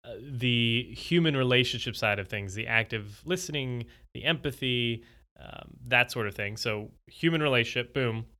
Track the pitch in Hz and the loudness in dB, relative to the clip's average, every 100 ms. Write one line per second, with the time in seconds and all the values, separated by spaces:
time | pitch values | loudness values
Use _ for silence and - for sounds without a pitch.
0 | 120 107 135 127 123 120 117 117 120 113 | -14 -14 -10 -2 2 4 4 2 -2 -10
1 | - 170 160 139 127 123 123 117 - 104 | 2 4 4 2 4 6 4 -2 -6 -2
2 | 110 101 95 104 98 98 117 113 110 113 | 0 0 -4 -6 -6 -8 0 0 0 -6
3 | 104 101 151 180 180 151 131 123 120 - | -8 -14 -4 -4 -2 -4 -4 -6 -8 -14
4 | - 117 123 156 143 127 131 123 117 117 | -16 -6 -2 -2 -4 -4 -2 0 0 -2
5 | - - _ - - - - - 123 123 | -8 -20 _ -18 -16 -16 -18 -16 2 4
6 | 120 123 107 98 101 110 120 107 107 - | 4 0 -4 -4 -6 -4 -4 -4 -8 -16
7 | _ - 165 160 151 123 117 123 120 143 | _ 0 2 2 4 4 2 -2 -2 0
8 | 123 110 113 | 0 -2 -8